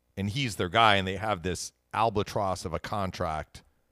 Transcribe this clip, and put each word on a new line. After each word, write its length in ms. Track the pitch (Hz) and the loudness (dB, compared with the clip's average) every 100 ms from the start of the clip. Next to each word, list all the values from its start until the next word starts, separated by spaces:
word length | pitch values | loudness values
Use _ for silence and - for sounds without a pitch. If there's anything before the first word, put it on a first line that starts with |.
| _ - | _ -4
and 120 | 101 | -2
he's 260 | 117 131 98 | -2 -2 -2
their 140 | 90 | 2
guy, 260 | 107 113 98 | 6 8 6
and 120 | 95 | 2
they 100 | 95 | -2
have 260 | 110 95 | -2 -2
this 280 | 87 85 - - _ | -2 -4 -6 -14 _
albatross 720 | 104 113 101 95 113 98 90 92 | 0 2 2 -2 -2 -2 -2 -4
of 80 | |
a 60 | 80 | -8
contract 840 | - 104 95 - 87 78 76 - - _ _ | -6 -4 -4 -4 -4 -4 -8 -16 -20 _ _